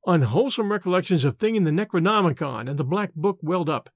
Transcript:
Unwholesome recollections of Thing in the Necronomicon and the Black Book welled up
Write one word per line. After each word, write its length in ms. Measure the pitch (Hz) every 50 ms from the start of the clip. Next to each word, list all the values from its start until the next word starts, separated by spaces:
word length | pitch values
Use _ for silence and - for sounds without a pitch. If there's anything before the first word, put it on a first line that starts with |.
| -
Unwholesome 640 | 196 175 160 131 104 113 175 262 277 - - 214 202
recollections 500 | 208 202 - 180 180 185 180 - 185 156
of 160 | 127 143 - _
Thing 160 | 214 220 226
in 80 | 214
the 80 | 180 156
Necronomicon 960 | 147 147 - - - 180 160 196 220 214 190 170 131 - 156 143 127 110 113 131
and 80 | 143
the 80 | 143 143
Black 300 | 131 175 208 208 190 _
Book 240 | 156 151 202 190 _
welled 300 | - 151 180 180 165 147
up 200 | 151 120 - - _